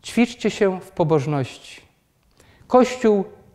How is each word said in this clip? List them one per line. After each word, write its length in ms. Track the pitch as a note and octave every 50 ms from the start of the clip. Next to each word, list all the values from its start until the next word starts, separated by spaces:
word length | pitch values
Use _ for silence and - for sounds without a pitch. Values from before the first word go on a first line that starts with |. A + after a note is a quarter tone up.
| _
Ćwiczcie 460 | - - A3+ A#3+ A#3+ - - - A3
się 300 | - - G#3 G3 F#3 F3+
w 100 | F3+ -
pobożności. 880 | _ - F3 D3+ D#3+ D3+ C3 D3+ D3+ C#3 C3+ - - - - - - - _ _ _ _ _ _ _ _ _ _ _ _ - _ _ _ _
Kościół 560 | _ - B3+ B3 B3 - - - A3 G#3 G3 F#3 - - - _ _